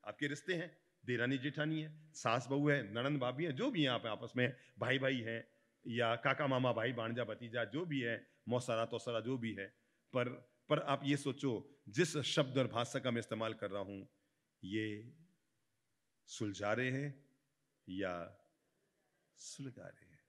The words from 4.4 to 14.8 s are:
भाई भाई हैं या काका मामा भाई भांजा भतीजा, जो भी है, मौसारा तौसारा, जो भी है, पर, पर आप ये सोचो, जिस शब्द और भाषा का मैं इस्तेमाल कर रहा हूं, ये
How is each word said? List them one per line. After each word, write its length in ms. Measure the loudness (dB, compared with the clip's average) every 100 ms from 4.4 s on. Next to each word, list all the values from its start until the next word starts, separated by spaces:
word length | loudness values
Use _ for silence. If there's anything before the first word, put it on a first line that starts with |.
| 2 2 -16 -4
भाई 200 | 0 2
भाई 180 | 2 0
हैं 300 | -2 -6 -8 _ _ _ -4
या 280 | 2 4 4
काका 320 | 2 2 4
मामा 260 | 4 4
भाई 200 | 2 0
भांजा 300 | 0 -2 -2
भतीजा, 400 | -2 -4 -4 -4
जो 220 | -2 -2 -2
भी 140 | 0
है, 320 | 0 -2 -6 _ 0
मौसारा 360 | 0 2 0 0
तौसारा, 340 | -2 -2 -2
जो 180 | -2 -2
भी 160 | -2
है, 140 | -4 -8 _ _ _ _
पर, 160 | 0 0 -4 -16 _ _
पर 100 | 0
आप 220 | 2 0
ये 140 | 2 2
सोचो, 640 | 0 -2 0 -2 -4 -20 -8
जिस 280 | 0 0 2
शब्द 400 | 0 2 2 4
और 100 | 2
भाषा 320 | 2 0 0
का 120 | 0
मैं 80 | -2
इस्तेमाल 340 | -2 -2 -2
कर 180 | -2 -4
रहा 100 | -4
हूं, 240 | -6 -8 -12 _ _ _ _ _
ये 500 | -4 -2